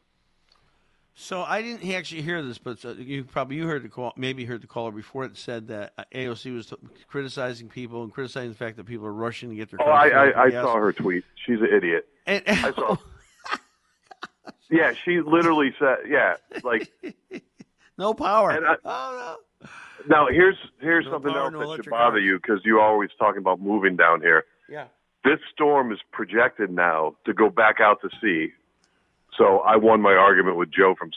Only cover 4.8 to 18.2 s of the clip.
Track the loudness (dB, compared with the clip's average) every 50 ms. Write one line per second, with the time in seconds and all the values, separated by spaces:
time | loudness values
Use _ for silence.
4.8 | -10 -8 -10 -12 -16 -14 _ -12 -12 -12 -12 -16 -14 -12 -12 -12 -12 -12 -14 -14
5.8 | -14 -14 _ -18 -18 -14 -12 -10 -10 -10 -10 -12 -12 -12 -12 -12 -12 -14 -18 -20
6.8 | -20 -20 _ _ _ _ -10 -10 -10 -10 -10 -8 -8 -8 -8 -12 -16 -18 -16 -16
7.8 | -14 -12 -12 -12 -12 -12 -10 -12 -12 -10 -10 -10 -10 -10 -10 -10 -12 -12 -12 -14
8.8 | -16 -14 -14 -12 -12 -12 -10 -8 -8 -8 -8 -10 -14 -14 -12 -12 -12 -14 -6 -2
9.8 | 2 4 6 6 6 6 6 6 4 4 4 4 4 4 2 2 -2 0 0 0
10.8 | 0 0 -2 -2 -4 -4 -4 -4 -8 _ _ -14 -6 -4 -2 0 2 2 2 2
11.8 | 2 0 -2 -2 -4 -8 _ _ _ -4 -4 -4 -2 -2 -2 0 -2 -4 -4 -4
12.8 | -2 -2 -4 -4 -6 -14 -20 -20 _ _ _ _ _ -12 -12 -12 -12 _ _ _
13.8 | _ _ _ _ _ _ -20 _ -20 -20 _ _ _ -20 -20 _ _ _ 0 2
14.8 | 2 2 0 -2 -4 -2 -2 -2 -2 -2 -2 0 0 2 2 2 0 -2 -2 0
15.8 | 0 0 0 -2 -2 -2 0 2 2 2 0 -4 -8 _ -16 -10 -6 -4 -4 -4
16.8 | -4 -8 _ _ -18 -18 -18 _ _ _ -20 -20 -20 _ _ _ -20 _ _ _
17.8 | _ _ _ -6 -6 -6 -4 -4